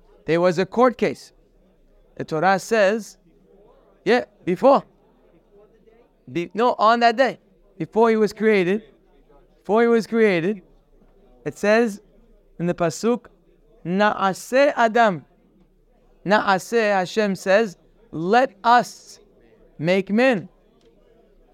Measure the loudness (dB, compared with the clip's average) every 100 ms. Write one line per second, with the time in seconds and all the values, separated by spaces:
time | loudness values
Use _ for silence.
0 | _ _ -4 0 0 0 -4 0 0 0
1 | -4 -6 -14 _ _ _ _ _ _ _
2 | _ -16 -8 -2 0 0 0 0 2 0
3 | -8 -20 _ _ _ _ _ _ _ _
4 | -2 -2 -2 _ -8 0 2 2 0 _
5 | _ _ _ _ _ _ _ _ _ _
6 | _ _ -12 -10 -8 -2 -2 2 2 4
7 | 2 2 -2 -4 _ _ _ -12 -4 2
8 | 2 2 0 0 0 2 0 -2 -6 _
9 | _ _ _ _ _ _ -2 0 2 0
10 | 0 0 2 2 -2 -6 -12 _ _ _
11 | _ _ _ _ -14 -4 0 2 0 -4
12 | _ _ _ _ _ -6 -6 -2 -4 -2
13 | -4 -4 -6 _ _ _ _ _ -6 -2
14 | -2 0 -4 -4 -2 0 2 2 0 2
15 | 0 -2 -10 _ _ _ _ _ _ _
16 | _ _ -2 0 0 -2 -2 -2 0 -2
17 | -2 -4 -4 -4 0 0 0 -8 _ _
18 | _ -8 0 2 0 -2 2 2 2 -8
19 | -20 -20 _ _ _ _ _ -6 -2 -2
20 | 0 0 0 0 -6 _ _ _ _ _
21 | _ _ _ _ _